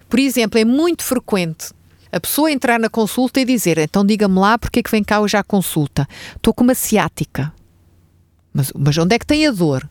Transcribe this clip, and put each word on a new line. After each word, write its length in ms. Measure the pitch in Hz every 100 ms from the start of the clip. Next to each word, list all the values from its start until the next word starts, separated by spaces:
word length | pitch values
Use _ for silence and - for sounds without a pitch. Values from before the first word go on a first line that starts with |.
| _
Por 100 | 226
exemplo, 400 | 269 240 220 226
é 60 | 220
muito 360 | 262 349 330
frequente 680 | - 254 - 196 165 156 - - _ _ _
a 100 | 180
pessoa 320 | - - 320
entrar 260 | 285 262 233
na 120 | 220
consulta 500 | 226 214 - 254 269
e 40 | 247
dizer, 320 | 247 175 160
"Então 260 | 151 196
diga-me 340 | 202 214 208 190
lá 200 | 196 233
porque 220 | - -
é 20 |
que 80 | -
vem 120 | 220
cá 160 | 208 214
hoje 160 | 208 208
à 60 |
consulta. 640 | - 202 175 160 143 - 143 - - -
Estou 160 | -
com 100 | -
uma 100 | 247
ciática." 760 | 254 - 208 165 - 151 - 147 - _ _ _ _ _ _ _ _ _
Mas, 160 | 147 135 -
mas 220 | 139 156
onde 160 | 170
é 40 | 233
que 60 | -
tem 200 | 302 302
a 40 |
dor? 380 | 202 165 131 147